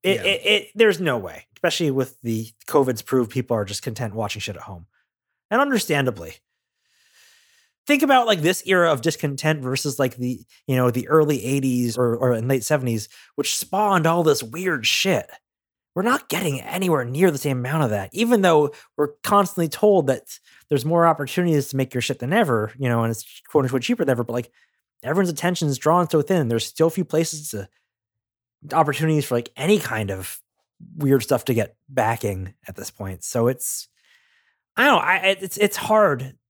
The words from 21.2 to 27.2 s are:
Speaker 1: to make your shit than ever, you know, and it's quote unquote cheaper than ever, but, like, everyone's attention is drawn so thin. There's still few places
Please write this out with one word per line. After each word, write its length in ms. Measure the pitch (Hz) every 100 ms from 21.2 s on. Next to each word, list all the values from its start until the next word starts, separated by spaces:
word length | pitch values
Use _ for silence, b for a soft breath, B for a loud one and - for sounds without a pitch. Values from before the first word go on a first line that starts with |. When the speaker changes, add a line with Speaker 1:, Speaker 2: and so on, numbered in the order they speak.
| 139 - 175 151 135
Speaker 1:
to 80 | 135
make 180 | 131
your 60 | 123
shit 160 | - 127
than 140 | 123
ever, 400 | 202 180 113 107 131
you 120 | 131
know, 140 | 117
and 60 | 113
it's 120 | 113 - - -
quote 160 | 151
unquote 180 | 131 131
cheaper 220 | 131 240
than 60 | 143
ever, 120 | 120
but, 80 | 117
like, 180 | 117 123 _ _ _ _ _
everyone's 260 | 117 170 180
attention 380 | 156 175 180 151
is 100 | 131
drawn 320 | 156 175 170
so 120 | 156
thin. 260 | 147 185 123
There's 180 | 113 -
still 240 | - 160
few 140 | 190
places 460 | 165 156